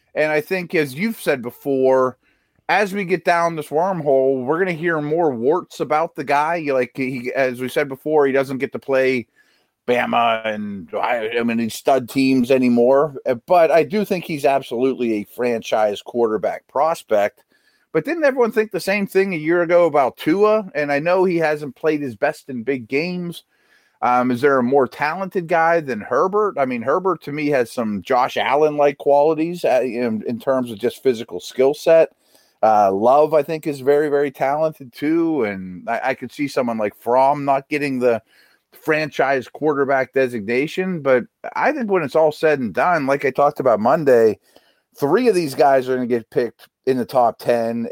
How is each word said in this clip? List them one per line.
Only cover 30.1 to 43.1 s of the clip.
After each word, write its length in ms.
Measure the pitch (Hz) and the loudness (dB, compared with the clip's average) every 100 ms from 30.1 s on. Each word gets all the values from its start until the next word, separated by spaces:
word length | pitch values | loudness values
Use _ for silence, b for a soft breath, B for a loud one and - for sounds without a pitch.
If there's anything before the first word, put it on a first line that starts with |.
| 110 - | -2 -4
in 140 | 117 | -6
terms 320 | - 131 123 | -2 -2 -2
of 80 | 104 | -4
just 240 | 117 - | -4 -2
physical 360 | 135 113 117 87 | 0 -2 -4 -12
skill 360 | - - 135 147 | -6 0 0 2
set. 340 | - 165 156 _ b b b b | 4 4 4 _ b b b b
Uh, 280 | 110 107 101 | 2 4 4
Love, 440 | 98 117 143 156 156 | 2 4 4 4 2
I 80 | |
think, 240 | 143 160 160 | 0 -4 -6
is 140 | 139 | -4
very, 280 | 131 143 151 | 2 2 2
very 220 | 143 143 | 0 -2
talented 600 | - 135 151 160 156 131 | -2 -2 0 -2 -4 -16
too. 520 | - 147 165 165 151 | -6 -2 0 0 0
And 440 | 107 98 92 90 98 | -2 -4 -10 -12 -6
I, 140 | 113 | -4
I 100 | - 131 | -4 -6
could 160 | 123 | -8
see 160 | - 143 | -8 -6
someone 320 | - 120 113 | -2 -2 -2
like 160 | 104 - | -4 -4
Fromm 500 | 113 123 135 147 139 | 0 2 2 2 0
not 240 | 139 - | -2 -2
getting 300 | 147 143 131 | -4 -4 0
the 240 | 123 113 - b b b b | 0 0 -4 b b b b
franchise 760 | - - 151 151 - 135 139 117 | -10 -2 -2 -2 -2 -2 -2 -4
quarterback 640 | - 151 139 135 135 131 | -4 -2 0 0 0 0
designation. 880 | 135 131 120 98 120 147 - 185 175 | 0 0 -2 -4 -2 -2 -4 -6 -4
But 240 | 139 127 107 _ - - | 2 2 0 _ -10 -2
I 160 | 196 | -2
think 200 | 302 220 | -2 -2
when 100 | 190 | -2
it's 140 | 143 160 | 0 2
all 160 | 156 | 2
said 280 | - 160 143 | 2 0 0
and 140 | 117 | -2
done, 320 | 90 160 170 | -2 0 0
like 180 | 135 | 0